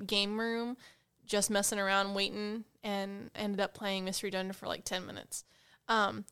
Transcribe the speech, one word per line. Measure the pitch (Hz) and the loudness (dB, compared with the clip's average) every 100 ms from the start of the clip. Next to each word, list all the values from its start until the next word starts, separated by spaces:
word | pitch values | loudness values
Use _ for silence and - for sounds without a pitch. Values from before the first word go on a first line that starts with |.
game | 196 208 202 214 | 0 2 2 0
room | 226 226 240 254 - - _ _ | 0 0 -2 -4 -10 -20 _ _
just | - 208 202 | 0 2 4
messing | 208 202 208 | 4 2 2
around, | 196 196 196 | 4 4 4
waiting, | 196 196 208 208 220 214 _ | 2 0 0 -4 -4 -8 _
and | 220 202 196 196 - | -4 -2 -2 -6 -10
ended | - 208 196 | -4 -2 0
up | 196 | -2
playing | - 208 190 | -2 -2 -2
Mystery | 185 190 202 | -2 -2 -2
Dungeon | 185 190 | -2 -4
for, | 196 - | -4 -4
like, | - | -4
ten | - 185 - | -4 -6 -6
minutes. | - - - - _ _ - - | -10 -10 -12 -12 _ _ -10 0
Um, | 226 202 214 202 | 4 4 0 -8